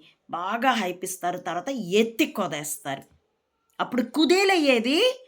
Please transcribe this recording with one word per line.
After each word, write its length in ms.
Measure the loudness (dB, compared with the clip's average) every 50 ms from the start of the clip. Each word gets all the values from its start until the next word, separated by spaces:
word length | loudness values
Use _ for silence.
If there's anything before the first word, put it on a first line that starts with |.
| -16 _ _ _ _ -10
బాగా 420 | -8 -6 -6 -4 -4 0 2 2
హైపిస్తారు, 680 | 2 2 0 -4 -4 -6 -8 -10 -8 -6 -4 -4 -4 -4
తర్వాత 320 | -6 -6 -6 -6 -6 -6 -6 -6 -4 0 2 2
ఎత్తి 260 | 2 2 2 -2 -2 -2 -2
కొదేస్తారు. 680 | -4 -4 -4 -4 -6 -8 -8 -10 -10 -8 -8 -8 -10 -10 _ _ _ _ _ _ _ _ _ _ _ _ _ _ -6
అప్పుడు 240 | -6 -2 -2 -2 -2 0
కుదేలయ్యేది 880 | 0 2 4 4 4 4 4 4 4 4 4 4 4 4 2 2 2 2 2 2 0 -2 -10